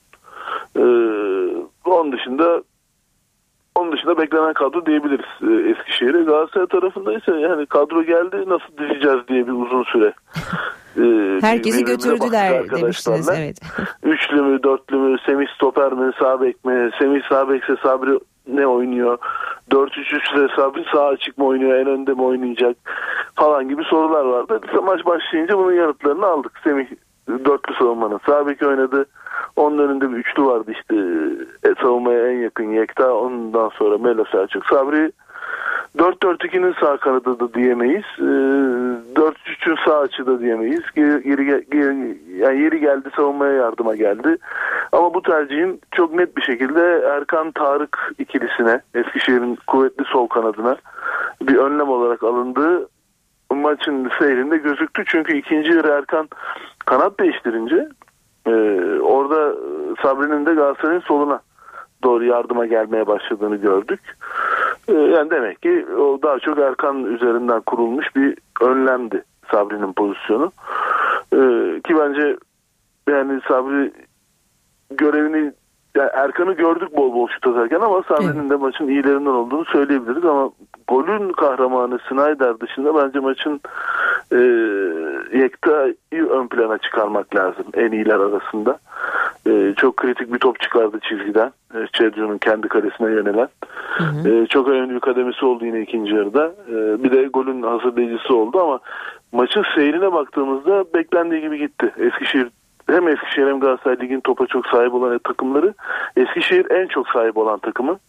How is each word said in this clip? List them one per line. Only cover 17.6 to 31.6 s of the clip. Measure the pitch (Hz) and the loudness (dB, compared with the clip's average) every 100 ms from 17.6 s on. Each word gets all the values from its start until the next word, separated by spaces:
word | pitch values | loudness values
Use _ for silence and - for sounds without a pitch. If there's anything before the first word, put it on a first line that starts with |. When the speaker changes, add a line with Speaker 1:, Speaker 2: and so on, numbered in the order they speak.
| 139 131 | 0 0
Speaker 1:
Sabri | 135 131 131 135 - _ 131 | 0 0 2 0 -2 _ -4
ne | 143 139 | 0 2
oynuyor, | 123 127 123 120 120 - - - - - | 2 0 0 0 -2 -4 -8 -8 -10 0
dört | 135 143 143 | 2 2 -4
üç | 139 | -6
üç | 143 - | -4 -2
ise | 143 135 - | 0 2 2
Sabri | 135 151 160 | 0 -2 -2
sağ | 151 143 | 0 2
açık | 135 139 139 | 0 -4 -2
mı | |
oynuyor, | 135 131 131 127 | 0 2 2 2
en | 135 | 2
önde | 135 135 | 0 -2
mi | 127 | 0
oynayacak | 127 127 123 120 123 - - - - - - | 0 0 -2 0 0 0 -8 -10 -6 -6 -6
falan | - 151 143 131 | 0 2 2 0
gibi | 143 | -4
sorular | - 160 160 156 | 0 2 2 2
vardı. | 131 123 - 220 | 2 0 0 -4
Biz | - 196 | -2 0
maç | 185 175 170 | 0 0 0
başlayınca | 165 - 160 170 196 | -2 -2 -2 0 2
bunun | 185 | 4
yanıtlarını | 175 160 143 143 160 202 | 4 2 0 0 2 2
aldık. | 151 117 - | 0 -4 -4
Semih | 156 139 123 - _ _ - | 0 0 -2 -10 _ _ -8
dörtlü | 120 139 139 - - | -2 2 0 -2 0
savunmanın | 123 113 107 101 - | 0 2 -2 -2 2
sağ | 147 143 | 2 2
beki | 139 147 | 0 0
oynadı. | 135 131 139 139 _ - - - - | 2 2 0 -2 _ -12 -10 -4 0
Onun | 147 147 | 2 2
önünde | 143 139 135 | 2 2 -2
bir | 120 | -2
üçlü | - - | -4 0
vardı | 135 117 107 | 2 2 -2
işte, | 113 - 107 90 82 76 67 65 - | -10 -2 -2 0 -2 -2 -6 -10 0